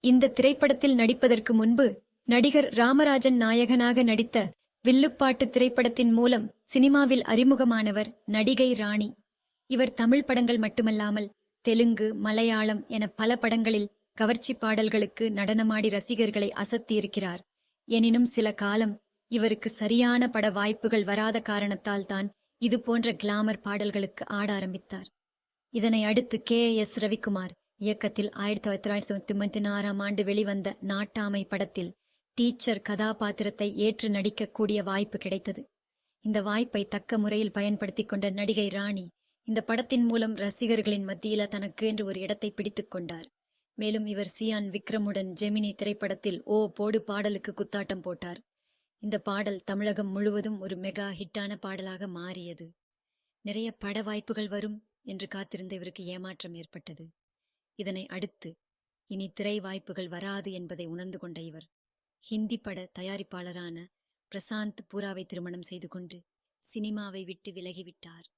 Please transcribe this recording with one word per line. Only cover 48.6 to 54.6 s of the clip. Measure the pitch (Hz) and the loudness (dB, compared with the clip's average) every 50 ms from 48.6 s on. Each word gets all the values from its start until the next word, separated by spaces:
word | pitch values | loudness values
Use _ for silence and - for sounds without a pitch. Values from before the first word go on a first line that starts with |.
| _ _ _ _ _ _ _ _ | _ _ _ _ _ _ _ _
இந்த | - 214 202 202 | -8 -6 -6 -4
பாடல் | - 208 196 202 208 208 202 185 - | -4 -4 -4 -2 -2 -4 -6 -6 -6
தமிழகம் | - 196 202 208 214 202 208 208 | -6 -4 -2 -2 -2 -2 -2 -4
முழுவதும் | 196 190 196 208 214 202 208 208 214 214 196 | -6 -4 -2 -2 -2 -2 -2 -4 -4 -6 -8
ஒரு | 185 190 190 | -8 -10 -10
மெகா | 180 185 196 185 208 202 202 | -8 -8 -8 -6 -6 -6 -6
ஹிட்டான | 190 165 202 165 _ 214 202 202 208 | -8 -10 -12 -10 _ -8 -6 -6 -8
பாடலாக | - - 196 190 190 190 190 185 180 202 | -10 -10 -10 -10 -8 -8 -10 -8 -8 -10
மாறியது. | 190 180 175 170 180 185 185 175 175 170 - 170 165 170 _ _ _ _ _ _ _ _ _ _ _ _ _ | -10 -10 -10 -10 -10 -10 -12 -12 -14 -14 -16 -18 -20 _ _ _ _ _ _ _ _ _ _ _ _ _ _
நிறைய | _ 208 208 220 226 226 | _ -8 -6 -6 -6 -6
பட | 220 _ - 202 208 220 | -8 _ -10 -6 -6 -6
வாய்ப்புகள் | 214 214 208 208 - - 220 214 214 | -4 -4 -6 -8 -6 -6 -6 -6 -6
வரும் | 202 202 202 | -6 -6 -6